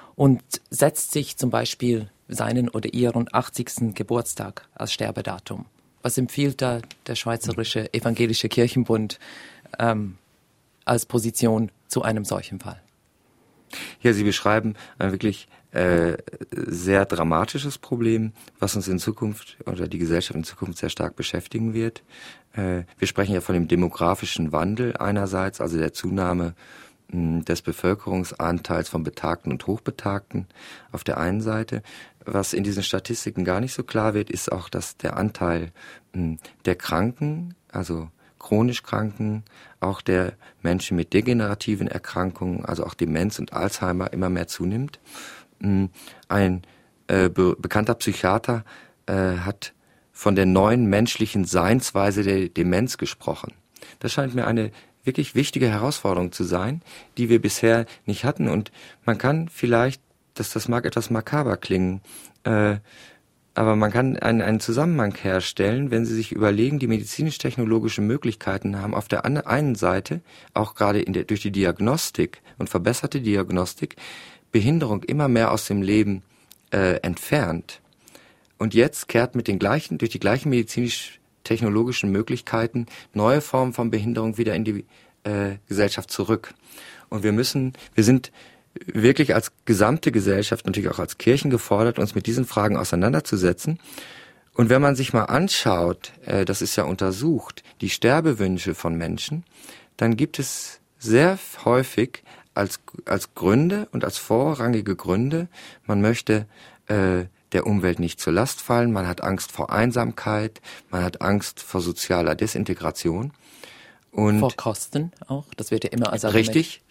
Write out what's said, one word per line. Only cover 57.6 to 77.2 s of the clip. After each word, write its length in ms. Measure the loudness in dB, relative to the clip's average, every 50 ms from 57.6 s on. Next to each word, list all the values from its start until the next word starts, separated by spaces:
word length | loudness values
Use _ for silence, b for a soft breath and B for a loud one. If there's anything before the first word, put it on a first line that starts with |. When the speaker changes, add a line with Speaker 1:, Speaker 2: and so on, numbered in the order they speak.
| 4 4 4 4 2 B B B B
Speaker 2:
nicht 180 | -6 -4 -2 -2
hatten. 240 | -2 0 0 0 0
Und 220 | 0 0 -2 -4 -8 B B B B B B
man 140 | 0 0 2
kann 300 | 2 0 0 0 -2 -6
vielleicht, 540 | -6 -4 0 2 4 4 4 2 0 -4 _ _ _ _ _ _ -8
dass 160 | -8 -6 -4 -4
das 160 | -4 -2 -2
mag 160 | -2 0 0
etwas 260 | -2 -2 -2 -2 -2
makaber 460 | -2 -2 -2 0 0 0 2 0 0
klingen, 440 | -2 0 0 2 2 2 2 0 -2 -6 B B B B B B B -2
äh, 320 | 2 2 4 4 4 2 0 -4 B B B B B B B B B _ _ _ _ 0
aber 220 | 2 4 4 4
man 140 | 4 4 2
kann 260 | 2 2 2 2 0
einen, 240 | 0 2 2 2 4
einen 200 | 4 2 2 0
Zusammenhang 540 | 0 0 0 2 2 2 2 2 2 0 -2
herstellen, 760 | -2 -2 0 0 0 0 -2 0 0 2 2 2 0 0 0
wenn 160 | 0 0 0
Sie 80 | 0 0
sich 180 | -2 -2 -2 0
überlegen, 460 | 2 4 4 4 4 2 2 2 0
die 80 | 0
medizinisch-technologische 1120 | 2 0 0 0 -4 -4 -4 -2 -2 -2 -2 -4 -4 -2 0 0 2 2 2 2 0 0 0
Möglichkeiten 800 | 0 0 0 0 0 -2 -4 -4 -4 -4 -4 -2 -2 -2 -4 -4
haben, 140 | -4 -4 -4
auf 140 | -4 -4 -2
der 180 | -2 -2 0
an-, 100 | 0 -2 -2
einen 360 | 0 0 0 2 2 0 0
Seite, 480 | 0 2 2 2 0 -2 -4 -6 -8 -8 B B B B B B
auch 200 | -2 -2 0 0
gerade 260 | 0 2 2 2 2
in 120 | 0 0 -2
der, 120 | -2 -2
durch 180 | -2 -2 -2 -2
die 100 | -2 0
Diagnostik 880 | 0 2 2 2 2 2 2 2 0 -2 -4 -2 -2 -2 -2 -4 -10 _ B B B
und 120 | -6 -2
verbesserte 500 | -2 0 0 0 0 0 -2 -4 -4 -2
Diagnostik, 760 | 0 0 0 0 0 0 0 0 -2 -2 -4 -6 -8 -8 -8 B B B B B B B B B B B 2
Behinderung 500 | 2 4 4 4 2 2 0 -2 -2 -2
immer 260 | -2 0 0 2 4
mehr 220 | 4 4 4 4
aus 160 | 2 0 0
dem 160 | 0 0 0 2
Leben, 400 | 4 4 4 4 2 0 -4 -6 _ b b b b b b _ _
äh, 260 | 0 2 2 2 2 2 0
entfernt. 800 | -4 -4 -6